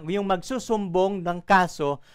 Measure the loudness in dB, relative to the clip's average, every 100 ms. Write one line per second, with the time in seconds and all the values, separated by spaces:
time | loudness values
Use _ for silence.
0 | -2 -2 0 -2 -2 -6 -2 -2 0 2
1 | 2 0 -4 -4 4 4 4 0 -2 -4
2 | -10